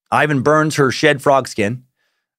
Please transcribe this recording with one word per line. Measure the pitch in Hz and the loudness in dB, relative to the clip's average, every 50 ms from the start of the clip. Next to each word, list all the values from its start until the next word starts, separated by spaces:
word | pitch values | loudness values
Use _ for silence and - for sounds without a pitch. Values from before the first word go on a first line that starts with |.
| _ - | _ -4
Ivan | 110 123 147 151 147 131 | -2 0 0 0 0 0
burns | 110 147 151 156 151 156 135 - | 2 2 2 2 2 0 0 0
her | 139 127 | 0 0
shed | 113 - - 151 147 131 | 0 0 0 0 0 0
frog | - 143 139 135 120 - | 0 0 2 0 0 -4
skin. | - - 101 101 127 127 - _ _ _ _ _ _ _ _ _ _ | -6 -4 -4 -4 -4 -8 -14 _ _ _ _ _ _ _ _ _ _